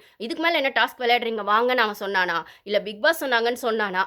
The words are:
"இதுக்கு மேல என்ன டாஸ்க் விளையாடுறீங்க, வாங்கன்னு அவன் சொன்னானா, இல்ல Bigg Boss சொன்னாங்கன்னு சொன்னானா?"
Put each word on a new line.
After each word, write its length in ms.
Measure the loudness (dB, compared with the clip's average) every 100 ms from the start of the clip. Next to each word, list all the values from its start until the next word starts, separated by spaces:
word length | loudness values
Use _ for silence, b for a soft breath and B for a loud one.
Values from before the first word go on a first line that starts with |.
| b b
"இதுக்கு 240 | -8 -2
மேல 140 | 0 2
என்ன 160 | 0
டாஸ்க் 260 | 0 0 0
விளையாடுறீங்க, 440 | 0 2 0 -4
வாங்கன்னு 400 | 0 2 2 2
அவன் 160 | 0 -2
சொன்னானா, 360 | -2 0 0 -2 B B
இல்ல 140 | -4 -2
Bigg 220 | -2 0
Boss 180 | 0 0
சொன்னாங்கன்னு 420 | 0 0 0 -2
சொன்னானா?" 400 | -2 -2 -2 -2